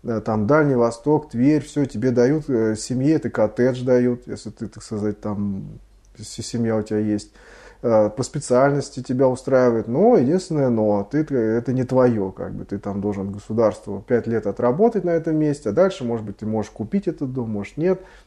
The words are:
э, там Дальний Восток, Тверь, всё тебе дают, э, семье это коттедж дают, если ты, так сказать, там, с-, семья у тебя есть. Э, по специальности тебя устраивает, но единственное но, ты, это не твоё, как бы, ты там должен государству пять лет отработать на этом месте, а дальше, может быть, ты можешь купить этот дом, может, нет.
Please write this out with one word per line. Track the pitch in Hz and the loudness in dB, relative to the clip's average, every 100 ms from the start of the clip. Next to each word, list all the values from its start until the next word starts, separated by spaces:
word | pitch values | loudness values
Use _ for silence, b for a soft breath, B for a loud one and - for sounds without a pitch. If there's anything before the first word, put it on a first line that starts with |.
э, | - 113 | -4 -4
там | 104 110 104 | -2 -2 2
Дальний | 151 147 127 | 4 4 4
Восток, | 117 - 143 151 151 | 2 0 0 0 0
Тверь, | 117 131 151 | 0 2 2
всё | 127 147 135 | 0 -4 -2
тебе | 107 127 | -2 0
дают, | 120 120 156 147 | 2 2 2 0
э, | 120 110 107 | 0 0 -2
семье | - 123 139 156 | -4 -2 2 0
это | 117 | 0
коттедж | - 107 - 123 127 | 0 0 2 0 0
дают, | 127 127 123 123 - | 2 2 2 0 -8
если | - 110 | -12 -12
ты, | - 110 | -12 -12
так | - | -12
сказать, | - 107 107 104 | -10 -4 -4 -4
там, | 107 101 101 95 98 110 - _ _ - | -6 -4 -4 -6 -10 -16 -20 _ _ -20
с-, | 104 - | -16 -12
семья | 117 120 113 110 | -8 -4 -2 -2
у | |
тебя | 107 107 | -2 -2
есть. | 107 107 - B B B B B | 0 -2 -4 B B B B B
Э, | 123 113 104 | 2 4 4
по | 107 | 0
специальности | 127 147 - 123 139 143 139 - | -6 -6 0 4 4 2 -4 -10
тебя | 123 127 135 | -6 2 2
устраивает, | 127 - 131 127 113 110 | 2 2 4 4 2 0
но | 131 214 233 | 2 4 4
единственное | 123 180 - 156 135 | 4 0 0 0 2
но, | 113 107 104 101 | 2 2 2 0
ты, | 147 | -2
это | 151 135 110 113 123 | 0 0 0 0 0
не | 127 | -2
твоё, | 127 131 127 110 95 | 0 4 4 2 -4
как | - 92 98 | -6 -10 -10
бы, | 92 | -8
ты | 101 | -8
там | 104 98 | -6 -6
должен | 101 98 98 | -4 -4 -6
государству | 101 - 113 110 - - 98 - | -10 -6 0 0 0 -10 -12 -2
пять | 120 110 | -2 0
лет | 113 104 | -2 -2
отработать | 98 120 131 226 220 175 | 0 0 2 2 2 -2
на | |
этом | 165 160 156 | -2 0 0
месте, | 151 143 110 | 0 -2 -2
а | |
дальше, | 101 190 185 123 | 2 2 0 -6
может | 117 107 | -6 -6
быть, | 98 | -10
ты | 107 | -4
можешь | 110 101 | -4 -4
купить | - 104 202 196 | -8 -4 -2 -4
этот | - 139 | -6 -6
дом, | 131 113 | -4 -6
может, | 104 101 - | -6 -8 -4
нет. | 170 185 B B | -2 -2 B B